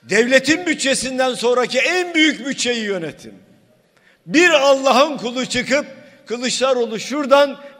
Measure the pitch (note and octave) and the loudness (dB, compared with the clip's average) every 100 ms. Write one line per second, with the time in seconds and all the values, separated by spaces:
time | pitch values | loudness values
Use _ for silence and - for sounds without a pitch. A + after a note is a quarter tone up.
0 | A2+ G3 A#3+ C4 C4 E4 F4 C#4 C4+ B3+ | 0 0 4 2 2 -2 0 -2 -2 -2
1 | B3 B3+ C4 A#3+ A3+ B3 B3 A#3+ B3+ F4+ | -4 -2 -2 0 0 0 0 0 0 0
2 | F4+ E4 D#4 G3 B3+ C4 A#3+ A#3+ G#3+ F#3+ | -2 2 0 0 -8 -6 -4 -4 -4 -6
3 | D#3+ - A2+ G2 _ _ _ _ _ _ | -8 -12 -20 -20 _ _ _ _ _ _
4 | _ _ - A3+ F4+ D#4 C#4 C4+ C4+ A#3+ | _ _ -2 2 4 4 4 4 4 2
5 | D4+ C4 A3 B3 B3 B3 A#3 C4+ C#4 - | 2 0 -6 -6 -4 -4 0 -2 -2 -12
6 | - - - A#3+ B3 - B3+ B3+ A#3 G#3+ | -20 -20 -12 -6 -4 -2 0 0 -2 -6
7 | - C#4 C#4 C#4 C#4+ B3 - - | -6 -6 2 4 4 -2 -18 2